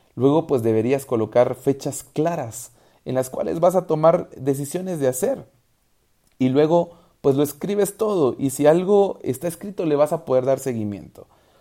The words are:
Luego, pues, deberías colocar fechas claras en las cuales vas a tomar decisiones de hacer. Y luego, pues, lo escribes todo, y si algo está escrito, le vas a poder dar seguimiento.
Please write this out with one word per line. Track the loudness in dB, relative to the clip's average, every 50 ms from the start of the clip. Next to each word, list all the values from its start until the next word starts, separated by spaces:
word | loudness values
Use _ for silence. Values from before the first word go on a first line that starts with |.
| _ _ _
Luego, | 2 2 4 4 2 2
pues, | 0 -2 0
deberías | 2 2 2 2 2 0 -2 -2 -2
colocar | -2 -2 -2 -2 2 2 2 2 2 0
fechas | -2 -2 -2 -2 -2 -6 -8 -8 -10 -14
claras | -8 _ -2 -2 -2 -2 -4 -6 -10 -12 -14 -16 -18 _ _ _ _ _ _ _
en | -4 -4
las | -4 -4 -4
cuales | -6 -6 -4 -4 -2 0
vas | 0 2 2
a | 0 0
tomar | 0 0 2 4 4 4 2 -2 -8 -14
decisiones | -6 -4 -2 -2 -2 -4 -6 -6 -6 -6 -6 -4 0
de | 0
hacer. | 0 0 0 -2 -2 -2 -4 -10 -16 _ _ _ _ _ _ _ _ _ _ _ _ _ _ _ _ _
Y | -2 0 2
luego, | 2 2 4 4 4 2 0 -2 -8 -18 _ _ _ _
pues, | 0 2 2
lo | 2
escribes | 0 -2 -4 -6 -6 -4 -2 0 -2 -2 -2
todo, | -4 -2 0 0 2 2 0 0
y | -2 -4 -4
si | -2 2 4
algo | 4 4 4 2 2 4 4 4 2 -2 -6 -6
está | -6 -6 -4 -6
escrito, | -8 -8 -8 -12 -10 -8 -4 -2
le | 0 2
vas | 2 2 2 0
a | -4 -2
poder | 0 0 2 2
dar | 2 0 0
seguimiento. | -2 -4 -4 -4 -6 -6 -8 -10 -14 -18 -20 -20 -20 _ _ _ _ _ _ _